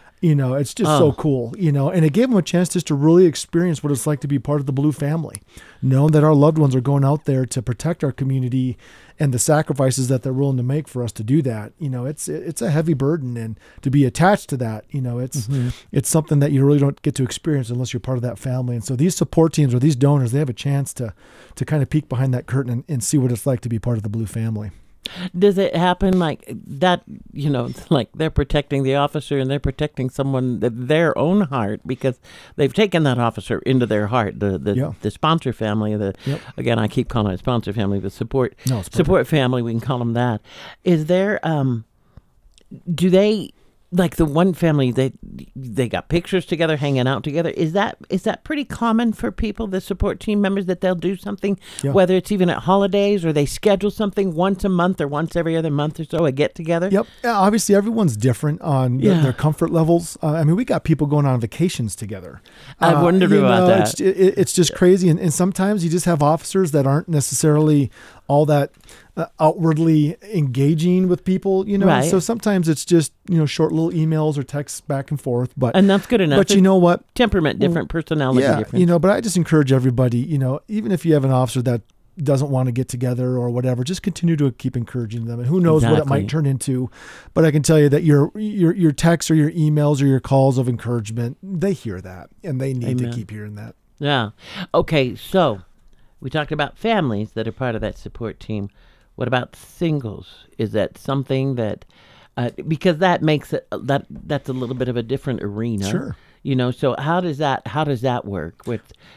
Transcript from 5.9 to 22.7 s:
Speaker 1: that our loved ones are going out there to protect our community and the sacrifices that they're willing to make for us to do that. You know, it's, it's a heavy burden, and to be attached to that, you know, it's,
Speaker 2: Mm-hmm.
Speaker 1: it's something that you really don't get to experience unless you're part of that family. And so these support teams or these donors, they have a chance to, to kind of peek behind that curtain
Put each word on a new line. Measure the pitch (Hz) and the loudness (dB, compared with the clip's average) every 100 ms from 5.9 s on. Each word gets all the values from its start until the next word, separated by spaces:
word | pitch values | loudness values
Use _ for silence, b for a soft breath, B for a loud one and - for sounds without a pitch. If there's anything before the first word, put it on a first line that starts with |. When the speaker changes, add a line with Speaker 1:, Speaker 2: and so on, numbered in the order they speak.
| 131 151 | 4 6
Speaker 1:
that | 151 151 | 6 6
our | 147 | 6
loved | 147 160 | 6 4
ones | 143 127 | 4 2
are | |
going | 123 143 139 | 2 2 2
out | 147 | 0
there | - 131 127 | 0 -2 -2
to | 131 | -4
protect | 117 117 160 170 | -6 -4 -4 -4
our | 143 | -4
community | - 135 135 127 131 127 - B B B - | -4 -2 -2 -2 -2 -2 -6 B B B -4
and | 143 | -2
the | 123 | 0
sacrifices | - 151 160 143 131 127 127 | 2 2 0 0 0 0 0
that | 131 | -2
they're | 135 | -2
willing | 131 139 131 | -2 0 0
to | |
make | 123 147 143 | -2 -4 -6
for | 127 117 | -8 -8
us | |
to | - | -6
do | 107 151 | 0 0
that. | 131 110 104 - | 0 -4 -10 -10
You | 147 | -8
know, | 127 | -6
it's, | 127 151 - | -6 -8 -8
it's | 151 - 156 | -8 -8 -6
a | 214 | -2
heavy | 151 165 | 0 0
burden, | 139 139 165 127 120 | 0 0 -2 -4 -8
and | 113 110 b b | -8 -12 b b
to | 139 | 0
be | 139 | 2
attached | 127 - 180 202 - | 2 4 2 2 -2
to | 131 | -6
that, | 117 110 - | -4 -6 -8
you | 143 | -6
know, | 123 120 | -4 -4
it's, | 127 143 107 | -6 -6 -4
Speaker 2:
Mm-hmm. | 135 123 B B | -2 -2 B B
Speaker 1:
it's | 139 - | -4 0
something | 160 151 147 | 0 2 2
that | 143 | 2
you | 135 139 | 4 4
really | 147 | 4
don't | 139 - | 2 0
get | 147 139 | -4 -2
to | |
experience | 127 - 165 143 117 | -4 -4 -4 -4 -4
unless | 120 123 | -6 -6
you're | 120 | -6
part | - 131 | -6 -4
of | |
that | 120 98 | -6 -6
family. | 131 127 123 120 | -6 -4 -4 -6
And | |
so | 107 123 | -4 0
these | 175 - | 0 0
support | - - 160 | 0 2 2
teams | 156 139 | 2 2
or | 123 | 2
these | 147 127 | 2 2
donors, | 139 147 120 | 2 2 0
they | 139 | -2
have | 147 | -4
a | |
chance | 110 143 139 135 - | -4 -4 -4 -4 -8
to, | 117 B B B B - | -10 B B B B -8
to | |
kind | 127 151 | -4 -2
of | 131 | 0
peek | 156 - | -2 -2
behind | 123 131 | -2 0
that | 123 - | -2 -2
curtain | 135 123 | -4 -2